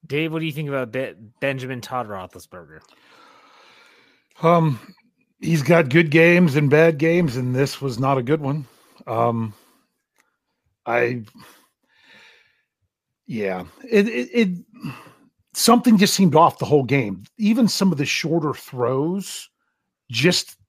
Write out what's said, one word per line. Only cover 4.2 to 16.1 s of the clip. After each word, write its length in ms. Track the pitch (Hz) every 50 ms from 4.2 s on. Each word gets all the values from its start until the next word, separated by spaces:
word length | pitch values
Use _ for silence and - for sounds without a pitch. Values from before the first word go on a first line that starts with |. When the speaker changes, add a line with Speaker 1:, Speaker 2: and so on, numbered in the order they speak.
| _ _ _ _ -
Speaker 2:
Um, 360 | 165 175 170 160 156 135 107 - - - _ _ _ _ _ _ _ _ _
he's 220 | - - 170 156 135
got 260 | 120 175 165 165 127
good 240 | 123 165 170 156 143
games 420 | 165 165 170 175 175 180 165 131
and 160 | 151 151 139
bad 280 | 139 151 160 165 160 139
games, 380 | 151 165 170 175 180 151 113
and 160 | 131 127 123 123
this 280 | 127 143 135 - -
was 180 | 139 139 120 107
not 180 | 131 135 139
a 60 | 131 120
good 180 | 117 151 160
one. 260 | 147 135 143 160 139 - _ _ _ _ _ _ - -
Um, 440 | 117 113 117 120 117 117 113 110 104 _ _ _ _ _ _ _ _ _ _ _ _ _ _ _ _ _ _ _ _ _ _ _ _ _ _
I, 380 | 117 117 120 120 120 127 120 110 104 _ _ - - - _ _ _ _ _ _ _ _ _ _ _ - - - - _ _ _ _ _ _ _ _ _ _ _ _ _ _ _ _ _ _ _
yeah, 380 | - 185 113 - - - 185 180 87 _ _ -
it, 240 | 254 226 202 202
it, 220 | 233 226 247 247 - -
it, 160 | 240 226 190 180 175 - _ _ - - 151 - - - - _ _ _ _ _ _ _ _ _
something 440 | - - - 226 240 - 254 220 190
just 160 | 202 -